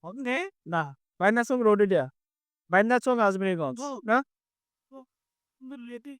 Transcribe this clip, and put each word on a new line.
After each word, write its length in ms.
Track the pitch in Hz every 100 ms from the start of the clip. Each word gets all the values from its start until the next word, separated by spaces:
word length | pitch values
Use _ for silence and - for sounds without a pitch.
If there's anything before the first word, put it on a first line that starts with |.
হবিগঞ্জে? 340 | 165 226 254 262 381 _ -
না, 180 | 170 151 139 _ _
বাইন্যাচং 420 | 185 233 233 254
রোড 180 | 226 208
এটা। 220 | 208 180 131 _ _ _ _ _ _
বাইন্যাচং 440 | 180 220 247 262 247
আজমিরগঞ্জ, 580 | 208 190 190 180 147 131
ও। 100 | 285 262
না? 140 | 220 233 277 _ _ _ _ _ _
ও, 60 | 269 254 _ _ _ _ _ 262 269
লেডি। 320 | 240 240 262 269